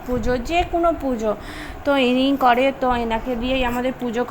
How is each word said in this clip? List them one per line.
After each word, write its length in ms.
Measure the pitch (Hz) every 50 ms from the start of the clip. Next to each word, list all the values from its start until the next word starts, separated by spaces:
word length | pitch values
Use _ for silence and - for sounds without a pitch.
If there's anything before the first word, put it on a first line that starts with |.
| -
পুজো, 260 | - 247 247 214 247 247 254 247 247
যে 100 | 330 349 359 349 -
কোনো 160 | 339 339 339 320 - 285
পুজো 300 | 269 254 220 220 214 202 - - - - - - - - - -
তো 60 | 294 285 277 262 247
ইনিই 240 | 247 254 262 277 277 262 269
করে, 200 | 247 240 240 262 269 262 269 262
তো 60 | 254 247 240 233
এনাকে 280 | 226 226 226 226 254 254 226
দিয়েই 220 | 247 254 262 269 254 240
আমাদের 220 | 240 247 247 262 254 254
পুজো 220 | 254 247 214 233 240 240